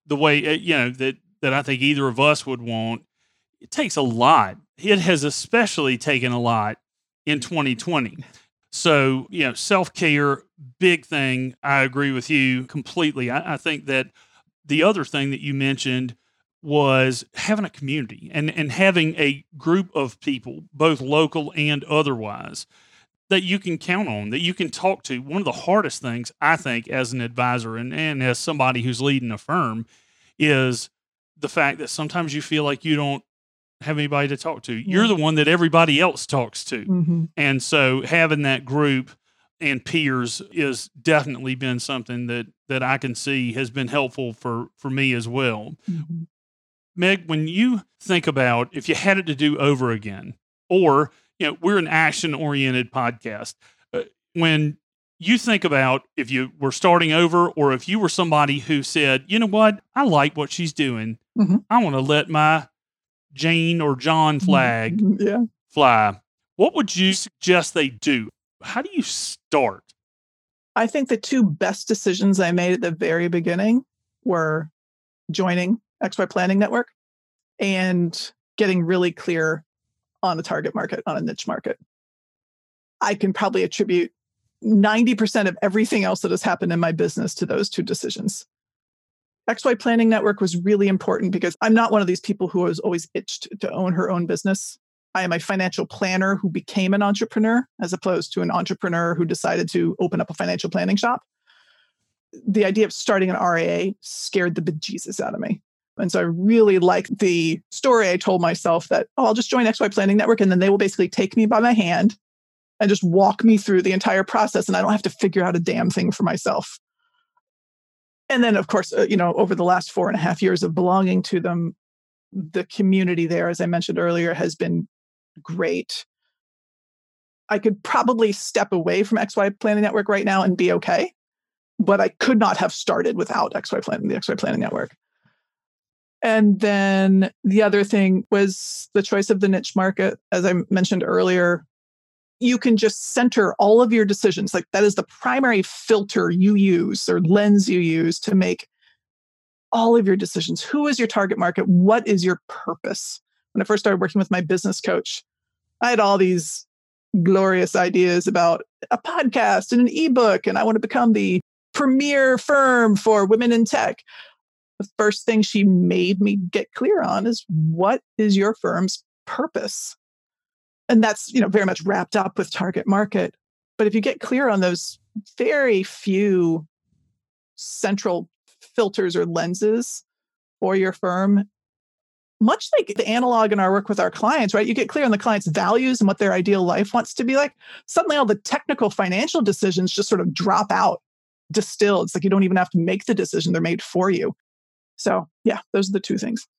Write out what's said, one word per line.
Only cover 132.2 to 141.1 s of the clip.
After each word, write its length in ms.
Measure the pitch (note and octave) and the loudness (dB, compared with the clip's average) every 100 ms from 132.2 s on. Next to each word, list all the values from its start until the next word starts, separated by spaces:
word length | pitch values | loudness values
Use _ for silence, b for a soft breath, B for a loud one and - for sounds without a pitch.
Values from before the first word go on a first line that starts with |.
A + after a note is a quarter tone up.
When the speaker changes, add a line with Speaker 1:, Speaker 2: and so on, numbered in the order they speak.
| - A#3+ | 0 2
Speaker 2:
not 180 | G#3 F#3 | 2 2
have 160 | - | -2
started 420 | - - F3+ - F3 | -4 -4 -2 -2 -2
without 400 | - - D#3+ - | -4 -2 -4 -6
X 160 | - | -6
Y 80 | - | -6
Plan-, 280 | - - G#3 | -4 -6 -4
the 80 | - | -4
X 120 | - | -4
Y 60 | |
Planning 280 | - - - | -4 -4 -4
Network. 340 | - - - _ _ _ _ _ _ _ _ _ _ _ _ _ A#3 | -4 -6 -8 _ _ _ _ _ _ _ _ _ _ _ _ _ 0
And 360 | A3 G#3 G3 | 4 4 4
then 680 | G#3 G3+ G3 G3 F#3+ F#3+ F#3+ - | 2 2 2 2 4 4 2 -2
the 180 | F#3+ G3+ | 0 4
other 220 | G#3 G3+ | 4 4
thing 420 | G3+ G#3+ F#3+ F#3 - | 2 2 2 2 2
was 580 | G3+ G3+ F#3 - - - | 0 0 -2 -10 -14 -4
the 100 | G#3 | -2
choice 260 | G3 G3 G3 | 0 0 0
of 120 | G3 | 2
the 80 | G3 | 2
niche 260 | F#3+ - - | 0 -2 0
market. 420 | F#3+ F#3+ F#3+ - - | 0 0 -2 -4 -4
As 140 | F#3 F#3 | -2 0
I 80 | F3+ - | 0 0
mentioned 340 | F#3+ F#3 F#3 | 0 0 0
earlier, 600 | E3+ | 0